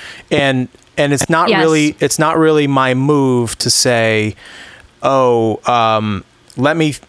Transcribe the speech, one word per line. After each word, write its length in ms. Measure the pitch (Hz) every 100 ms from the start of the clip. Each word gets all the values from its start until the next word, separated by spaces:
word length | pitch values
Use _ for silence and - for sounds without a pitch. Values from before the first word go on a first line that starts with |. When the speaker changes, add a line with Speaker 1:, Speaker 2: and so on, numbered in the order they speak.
| - - -
Speaker 1:
and, 380 | 151 139 131 123 - _ -
and 160 | 147
it's 180 | 139 -
not 200 | 165 185
Speaker 2:
Yes. 100 | 196
Speaker 1:
really, 340 | 160 156 151 147
it's 200 | 139 -
not 180 | 156 165
really 300 | 156 156 143
my 260 | 135 131
move 640 | 127 139 147 131 123 117 -
to 100 | 123
say, 680 | - 127 117 113 110 107 - - - - - - _
"Oh, 580 | 135 135 127 117 113 104 -
um, 540 | 120 113 110 107 98 - _ _ -
let 180 | 139 165
me," 200 | 156 135